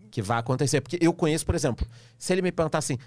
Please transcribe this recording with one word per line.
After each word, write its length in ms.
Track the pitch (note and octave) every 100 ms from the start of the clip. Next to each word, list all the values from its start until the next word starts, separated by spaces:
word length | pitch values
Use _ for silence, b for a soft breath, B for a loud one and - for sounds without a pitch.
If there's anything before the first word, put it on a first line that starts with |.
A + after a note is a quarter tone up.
| -
que 100 | -
vai 160 | G2 A#2
acontecer. 420 | A#2 B2+ C#3 C#3+
Porque 180 | - F3
eu 120 | E3
conheço, 320 | F3 D#3+ D#3+
por 100 | - E3
exemplo, 280 | C3+ - - B B B
se 140 | -
ele 100 | F#3
me 100 | F3+
perguntar 260 | E3+ D#3+ D#3+
assim, 200 | - B2+